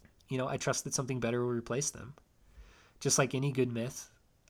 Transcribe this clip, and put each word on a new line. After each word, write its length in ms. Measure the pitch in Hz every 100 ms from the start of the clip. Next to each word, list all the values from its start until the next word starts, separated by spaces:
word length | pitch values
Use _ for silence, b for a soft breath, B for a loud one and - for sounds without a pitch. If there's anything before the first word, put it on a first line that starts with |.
| - _ -
you 100 | 131
know, 100 | 131
I 100 | 135
trust 260 | - 131
that 100 | 139
something 260 | - 127 127
better 220 | 117 120
will 80 | 120
replace 400 | 120 117 120 143
them. 240 | - 120 - - _ b b b b b b
Just 180 | 139 -
like 160 | 131
any 180 | 135 143
good 200 | 131 123
myth, 400 | 117 120 - - - _ _